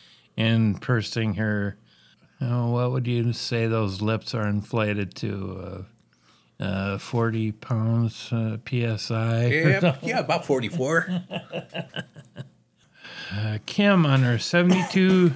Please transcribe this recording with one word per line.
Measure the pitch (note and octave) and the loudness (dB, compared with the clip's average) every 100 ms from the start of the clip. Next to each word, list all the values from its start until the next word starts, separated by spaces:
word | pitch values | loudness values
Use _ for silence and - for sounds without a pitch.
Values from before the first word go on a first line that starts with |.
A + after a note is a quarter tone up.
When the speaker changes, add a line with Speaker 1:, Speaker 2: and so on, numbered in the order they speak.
| - _ _ - | -20 _ _ -2
Speaker 1:
and | A2+ A2+ A2 F#2 | 2 4 2 0
pursing | - A#2 - A#2 A2 F#2 | 0 -2 0 -4 -2 -2
her, | G#2+ G#2 G2+ - _ _ _ _ _ - | -2 -2 -4 -8 _ _ _ _ _ -8
oh, | B2 B2 A#2+ | -4 -2 0
what | A#2+ B2 | 0 0
would | B2+ A#2+ | -2 -2
you | A#2+ A#2 | 0 0
say | A2+ - A#2 A2+ | -2 -4 -2 0
those | A2+ G#2 F#2+ | 2 0 0
lips | G#2+ A2 - | -2 -2 -4
are | A2+ G#2 | -4 -2
inflated | G#2 G2+ A#2 G#2 G#2 F#2 - | -2 -2 -2 0 -2 -4 -6
to? | A2 G2 F#2+ F#2 F2+ G2 G2 _ _ _ _ _ _ - | -8 -6 -8 -10 -10 -12 -14 _ _ _ _ _ _ -6
Uh, | |
uh, | G2 G2 G2 G2 | -4 -2 -2 -6
forty | - A#2+ A2+ A2+ A2 | -4 0 0 0 -4
pounds, | - - A2+ A2+ A#2 A2+ - - | -6 -4 -2 2 2 0 -2 -6
uh, | A#2 A2 A2 - | -2 -2 -6 -6
P | B2 | -2
S | A#2 G#2+ - | -2 -4 -4
I? | A2+ A2+ A#2 A#2+ | -2 0 0 2
<laughs> | |
Speaker 2:
Yeah, | D3 D#3+ - E3+ C3 | 2 4 4 2 0
yeah, | G3+ A#3 | -4 -4
about | C#3 E3+ - | 0 -2 0
forty-four. | C3 G#2+ E3+ C3+ E3 F3+ F3+ - F#3+ - F3 - - - - - - - - - _ _ _ _ _ - - - | 0 0 -4 0 0 0 -6 -6 -12 -10 -12 -10 -12 -10 -12 -12 -18 -20 -18 -18 _ _ _ _ _ -18 -14 -10
Speaker 1:
Uh, | G2+ A2 G#2+ - | -6 -4 -6 -4
Kim | - G3+ F#3 D3+ | 2 4 6 6
on | C3+ | 4
her | B2 A#2 | 4 2
seventy-two, | - F3 F3+ F#3 F3+ F#3+ F#3 F#3 F3 | 2 4 6 4 4 4 6 6 4